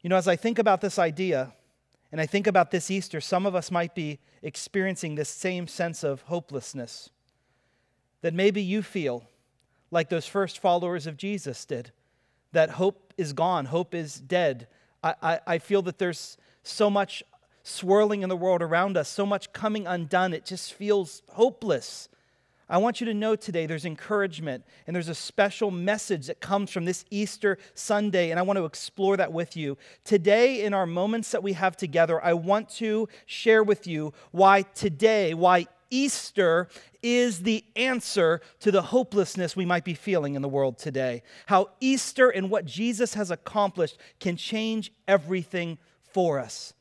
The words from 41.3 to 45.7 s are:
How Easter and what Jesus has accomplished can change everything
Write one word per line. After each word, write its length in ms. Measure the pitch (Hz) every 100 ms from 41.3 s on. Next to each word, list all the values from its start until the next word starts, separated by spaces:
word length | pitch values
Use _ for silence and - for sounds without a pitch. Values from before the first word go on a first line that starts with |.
| - -
How 240 | 196 196 _
Easter 520 | 262 262 - - 254
and 180 | 196 190
what 160 | 214
Jesus 480 | 170 131 226 214 240
has 180 | 214 196
accomplished 680 | 170 - 214 202 - 180 - - _
can 180 | 190 175
change 560 | - 220 220 220 - _ -
everything 720 | 196 151 185 175 185 170